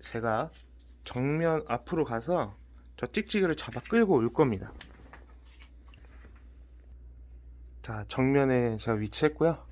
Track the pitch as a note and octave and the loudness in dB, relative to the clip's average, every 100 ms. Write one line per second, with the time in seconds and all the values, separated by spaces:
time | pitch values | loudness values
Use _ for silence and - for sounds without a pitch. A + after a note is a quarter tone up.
0 | - A#2 A2+ A2 D#3+ - - - - - | -10 -4 0 0 -2 -8 -20 -20 -20 -20
1 | - B2 C3+ D#3 E3 D#3 D#3 A#2+ - E3 | -8 -2 0 0 0 0 -2 -6 -2 -2
2 | C3 A#2 B2+ F3 G#2+ - - - - - | 0 -2 0 -2 -2 -8 -20 -20 -20 -8
3 | B2 - - G#3 F3+ D3+ - A#2+ - A#3 | -4 -4 -2 2 2 0 -6 -10 0 4
4 | G#3 C#3 A#2+ - C#3 F#2+ - - - - | 6 6 4 4 2 2 -6 -14 -18 -20
5 | - - - - - - - - - - | -20 -20 -20 -20 -20 -20 -20 -20 -20 -20
6 | - - - - - - - - - - | -20 -20 -20 -20 -20 -20 -20 -20 -20 -20
7 | - - - - - - - - - G#2+ | -20 -20 -20 -20 -20 -20 -20 -16 -12 -10
8 | G#2 - C3 C#3 C3+ B2+ A#2+ G#2+ A#2 G#2+ | -6 0 2 4 4 2 2 -2 -2 -2
9 | G#2+ - D3+ D3+ D#3+ D#3 - | -2 0 0 2 2 0 -8